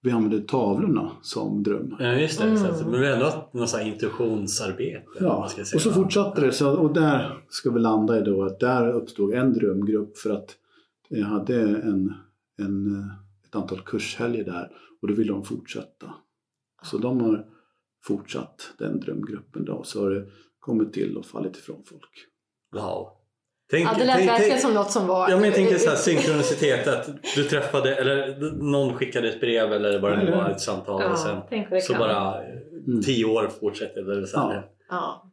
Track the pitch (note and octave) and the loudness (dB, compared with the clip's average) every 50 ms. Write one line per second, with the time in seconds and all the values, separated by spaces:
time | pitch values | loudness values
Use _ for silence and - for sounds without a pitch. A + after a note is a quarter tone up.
0 | - B2+ A#2+ A2+ A2 G#2+ A2 G#2+ G#2 - - C3 A2+ G2+ G2+ A#2+ G3+ G3 C#3 G#2+ | 0 2 2 4 2 2 2 0 -2 -2 0 0 2 2 2 2 2 2 2 0
1 | - - - - - - - A2 A2 G#2 G2+ G#2 G2+ G#2 G2+ - - - - - | 0 -4 -10 -12 -14 -10 -8 -6 -4 -2 -2 -2 0 0 -2 -2 -4 -8 -6 -2
2 | B2+ A#2+ A#2+ C3+ D#3 D#3 - - G#3+ A3 A3 G#3+ G3 F3+ E3 D#3+ A2+ A2 A#2+ B2+ | 0 0 2 2 2 0 0 0 2 2 4 4 2 2 0 -2 -2 0 0 2
3 | C3+ C#3+ C3 A#2 C3+ D#3 D#3 D#3 - - - B2 A#2 G#2+ - A2 G#2+ G#2+ G#2 G#2+ | 2 2 2 2 2 0 0 -4 -10 -8 -4 -4 -2 -2 -2 -2 -4 -4 -4 -4
4 | A2+ G#2 - - A#2+ A2+ A2 G#2+ G2 G2 - - A2+ F#2+ F#2 - A#2+ - F2 - | -4 -4 -2 -2 0 0 0 -2 -2 -4 -4 -4 -4 -4 -4 -4 -4 -6 -6 -10
5 | - - - - F#3 E3 - G#2 G#2 - - - G2+ - - D#3 - A3+ F3 F#3+ | -16 -16 -6 0 0 0 0 0 -2 -6 -8 -10 -8 -2 0 2 2 4 4 4
6 | F#3 - - G3+ G3+ G3 - - C#3+ B2+ B2+ - D3 C#3+ C#3 F3+ D#3+ D3 D#3 E3+ | 2 4 2 2 2 2 2 2 2 2 4 2 2 2 4 4 4 4 4 4
7 | D#3 D3+ C#3 B2+ B2+ - - - - _ - - - B2+ A#2 A#2 A2+ A2+ A2 G#2+ | 4 4 4 2 0 -4 -8 -12 -16 _ -12 -4 -2 0 2 2 2 4 4 4
8 | G#2+ G#2+ A#2 A2 G2+ G#2 G2 F#2+ G2 F#2 F#2+ - B2 B2 B2+ B2 A#2+ A#2 B2 A2+ | 4 4 2 2 2 2 2 2 0 -2 -2 0 0 2 2 2 2 2 0 0
9 | - - - - G2+ G2 A2 B2 B2+ C3+ A2+ A2 G#2+ G2+ F#2 F#2+ G2+ G#2 G#2+ G#2 | -4 -6 -2 0 0 0 2 2 2 2 2 4 2 2 2 0 0 0 0 0
10 | G#2 - - - - G#2+ G#2 G2 - - - _ _ _ _ _ _ _ _ _ | -2 -4 -10 -6 -4 -4 -4 -4 -6 -12 -20 _ _ _ _ _ _ _ _ _
11 | _ _ - A2+ G#2 G2+ G#2+ G2+ G#2 A#2 B2 A#2+ A2 G#2 G#2 A2 - A2 G2+ F#2+ | _ _ -4 -2 -2 0 -2 -2 0 0 0 2 2 2 2 0 0 0 0 0
12 | F#2+ G2+ - - - _ _ _ _ _ _ - G#2 G2 G2+ G2 G2 G#2 G2+ G2 | 0 -2 -4 -8 -16 _ _ _ _ _ _ -8 -6 -4 -4 -2 -2 -4 -4 -4
13 | G2+ G2+ G2+ G2+ - _ _ _ _ _ - G#2 F#2 - F#2+ F#2 - - - G#2+ | -8 -10 -12 -16 -20 _ _ _ _ _ -8 -8 -6 -6 -8 -10 -8 -6 -6 -6
14 | - - - - A#2+ A#2+ A#2+ A2+ G2+ F#2 F2+ F2 D#2 - - - - - _ _ | -6 -6 -6 -6 -4 -4 -2 -4 -4 -6 -8 -8 -10 -12 -16 -20 -20 -20 _ _
15 | - G#2 G#2 A2 A2 G2+ G2+ G2 G2+ - - - - - - - - - _ _ | -4 -2 0 0 0 0 -2 -4 -6 -8 -10 -10 -10 -12 -12 -12 -12 -14 _ _
16 | - - - - _ _ _ _ _ _ _ _ _ _ _ _ - - - - | -20 -18 -18 -20 _ _ _ _ _ _ _ _ _ _ _ _ -14 -6 -4 -2
17 | A#2 B2 C3 B2 A#2 A2 G#2+ G#2 G#2+ - _ _ _ _ _ _ _ _ _ _ | -2 0 0 2 2 2 2 0 -2 -14 _ _ _ _ _ _ _ _ _ _
18 | _ - G#2 - - - - C2 B1+ - _ - - - - _ - G#1 - - | _ -4 -4 -4 -4 -8 -10 -10 -10 -10 _ -20 -20 -20 -12 _ -6 -4 -4 -4
19 | - - - - - - G#2 - - _ - - - - G2 - - - - G#2+ | -6 -6 -6 -6 -6 -8 -10 -12 -14 _ -10 -8 -6 -6 -6 -8 -10 -10 -6 -2
20 | G2+ G2 G2 G2+ G2+ - - - - _ _ _ - C3 A#2+ A2 G#2+ G#2 - - | -2 0 -2 -2 -6 -10 -20 -20 -20 _ _ _ -6 -2 0 0 0 0 0 -4
21 | - F#2 F#2+ - - - - G#2+ G2 F#2 F#2 - - - - - - - - - | -4 -2 -4 -8 -10 -10 -8 -6 -6 -6 -8 -10 -16 -16 -18 -18 -18 -20 -20 -20
22 | - _ _ - - _ _ _ _ _ _ _ _ _ - - G#2+ F#2 F2+ F2+ | -20 _ _ -20 -20 _ _ _ _ _ _ _ _ _ -10 -8 -6 -6 -6 -6
23 | F2+ - - _ _ _ _ _ _ _ _ _ _ _ - D#3+ E3+ - - - | -8 -12 -16 _ _ _ _ _ _ _ _ _ _ _ 0 2 2 2 2 2
24 | B3 B3+ C4 - F#3+ G#3 A#3 A#3 G#3 G#3 B3+ B3 - B3+ A3 G#3 G3+ G3+ - A#3 | 2 4 4 4 4 4 4 6 4 4 4 4 2 2 2 2 0 0 0 0
25 | F#3+ F3+ F#3 F#3 F#3 F#3 F#3 F#3 G#3+ G#3 F#3+ F#3+ F#3+ A3+ F#3+ E3+ - D#3 D3 - | 2 2 2 2 4 4 4 6 4 4 4 4 4 4 4 4 4 4 2 2
26 | - F#3 E3 C#3+ C3 C3 D3+ D3 C3+ - D3+ C#3 D#3+ C#3+ B2+ A#2+ - D3 B2+ A2+ | 2 2 2 4 4 2 2 2 2 0 0 2 2 2 2 2 2 0 0 0
27 | - - C#3+ - - - - C#3+ C#3+ C#3+ D#3 C#3+ C3 - - C#3 - C3 C3+ C3+ | -4 -8 -12 -10 -8 -4 -2 0 0 0 0 -2 0 0 0 0 2 2 0 2
28 | C3 C3 C#3 C#3 C3+ C3+ C3+ C#3 D3 D#3 D#3 C3+ D3 C#3+ C#3+ C#3+ C#3 B2+ B2 - | 2 2 2 0 -2 -4 -6 -6 -6 -6 -4 -4 -2 0 2 2 2 0 0 -2
29 | C3 B2 - B2+ A2+ A2+ A2 - - A#2+ A#2 A2+ A2 G#2 G#2+ G#2 G#2 G#2 G2+ G2 | -4 -2 -2 0 0 0 -2 0 0 2 2 2 2 2 2 2 2 2 2 2
30 | F#2+ G2+ G2+ G3+ F#3+ E3+ - F#2 - - - - - A#2 G2+ F#2 - - G2+ F#2+ | 2 2 2 2 2 2 2 2 2 0 -2 -4 -4 -6 -6 -6 -6 -4 -2 -2
31 | G2 F#2+ G2 E3 D#3 G#2+ G#2 F#2+ - - B3 G#3+ G3 - F#3 F#3 F3+ - - A#2 | 0 0 0 0 -2 -2 -4 -6 -8 -6 -6 -6 -4 0 0 0 0 0 0 0
32 | A2+ A2 G#2 G2+ - - - - - - - - - - - D#3+ - C3+ B2 A2+ | 2 2 2 0 0 -2 -4 -6 -10 -12 -14 -14 -16 -16 -16 -8 -2 0 0 2
33 | G2+ C3+ C3 A2+ A2 A2 A2 A2 G#2 G2 G#2+ - G#2+ G#2 G2+ - A2 - - G#2 | 2 2 2 2 2 2 2 2 0 -2 -4 -4 -4 -4 -4 -4 -10 -8 -8 -8
34 | F#2+ F#2+ G2+ G2+ F#2+ F2+ - D3 - G#2 G2 G2+ G2 - _ _ _ _ F3+ F3+ | -6 -4 -4 -4 -4 -2 -2 0 0 0 -2 -6 -8 -12 _ _ _ _ -6 -6
35 | - - - - _ - | -6 -6 -10 -12 _ -20